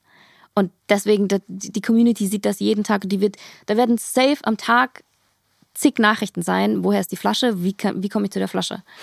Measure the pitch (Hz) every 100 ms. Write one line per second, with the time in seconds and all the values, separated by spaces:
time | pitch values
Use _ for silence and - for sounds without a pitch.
0 | _ _ _ _ _ - 190 - - 202
1 | 202 208 196 196 - 190 - 208 - 226
2 | 233 226 196 208 208 202 202 214 208 208
3 | 190 196 202 - - - - 214 240 233
4 | - 254 262 294 - 220 - 240 254 -
5 | _ _ _ _ _ _ _ - 294 -
6 | 214 214 202 - 170 185 202 208 185 202
7 | 180 185 202 214 247 196 180 196 - -
8 | 196 214 202 196 190 190 - - - -